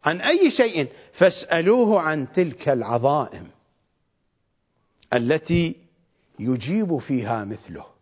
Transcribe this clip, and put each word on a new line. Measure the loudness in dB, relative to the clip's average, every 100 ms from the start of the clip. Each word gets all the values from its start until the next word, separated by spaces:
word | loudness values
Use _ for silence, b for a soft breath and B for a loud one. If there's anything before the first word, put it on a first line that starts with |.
عن | -2 -2
أي | 0 2 2
شيء، | 2 0 0 -6 B B
فاسألوه | 2 2 2 -4 -2 2 4 4 2
عن | 0 -2 -2
تلك | -2 -2 -2 -2
العظائم | -2 0 0 2 0 -4 -10 -18 _ _ _ _ _ _ _ _ _ _ _ _ _ _ _ _
التي | -2 0 -2 0 0 0 -4 _ _ _ _ _ _
يجيب | -4 -2 -2 -2 0 -4
فيها | -2 -4 -2 -4
مثله. | -6 -10 -14 -18 -18 _